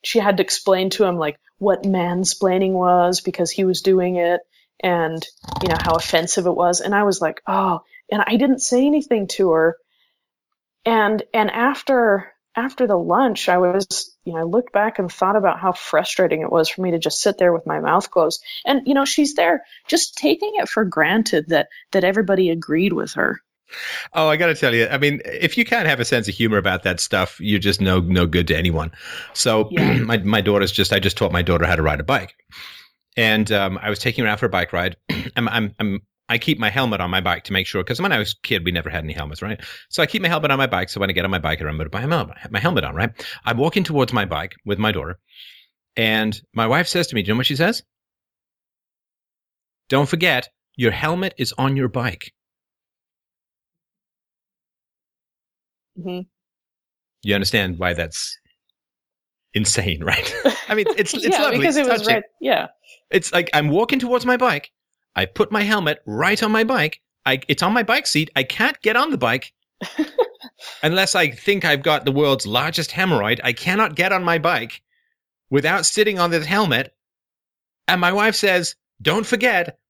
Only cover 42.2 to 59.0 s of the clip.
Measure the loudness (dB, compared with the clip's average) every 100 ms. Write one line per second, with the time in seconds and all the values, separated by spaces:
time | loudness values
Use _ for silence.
42.2 | -4 -12 -8 -2 0 0 -2 -2 -4 -4
43.2 | -16 -8 -4 0 0 0 0 0 0 0
44.2 | -2 -4 -8 -12 -6 0 0 -2 -6 -12
45.2 | _ -20 -20 -20 _ _ _ 0 2 2
46.2 | 0 -4 _ -2 2 2 0 -2 -2 -2
47.2 | 0 0 0 0 0 0 _ _ _ _
48.2 | _ _ _ _ _ _ _ _ _ _
49.2 | _ _ _ _ _ _ _ 0 2 0
50.2 | 2 0 -4 _ _ 0 0 2 -2 -2
51.2 | -4 -4 -6 0 0 0 -2 -2 -4 -6
52.2 | -16 _ _ _ _ _ _ _ _ _
53.2 | _ _ _ _ _ _ _ _ _ _
54.2 | _ _ _ _ _ _ _ _ _ _
55.2 | _ _ _ _ _ _ _ -14 -10 -10
56.2 | -12 _ _ _ _ _ _ _ _ _
57.2 | -2 0 2 0 0 -2 -2 -2 -6 -8
58.2 | -10 -12 _ _ _ _ _ _